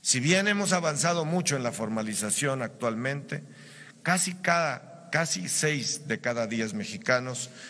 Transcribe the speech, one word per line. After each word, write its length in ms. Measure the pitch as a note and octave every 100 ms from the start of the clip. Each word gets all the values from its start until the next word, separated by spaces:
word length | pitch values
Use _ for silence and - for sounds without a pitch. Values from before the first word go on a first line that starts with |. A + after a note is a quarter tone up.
Si 180 | - B2+
bien 280 | C#3 F#3 G3+
hemos 260 | G3+ G3
avanzado 520 | F#3 E3 C#3+ E3 F3 D#3
mucho 300 | F3+ - C#3+
en 80 |
la 80 | A#2+
formalización 920 | A2 A2 A2 A2 G#2 G#2+ - C#3+ C3+
actualmente, 800 | A#2 - A#2+ A2+ C3 C#3+ - - - - - - - -
casi 320 | - F3+ F3+ F3+
cada, 760 | F3+ E3+ D#3 B2 - - -
casi 380 | D3+ E3 F#3+ E3
seis 580 | - D#3 D3+ - - -
de 120 | A2+
cada 280 | B2 A#2+ A2
diez 260 | A2+ A2
mexicanos 760 | G#2+ F#2+ G#2+ - B2+ B2+ B2 - -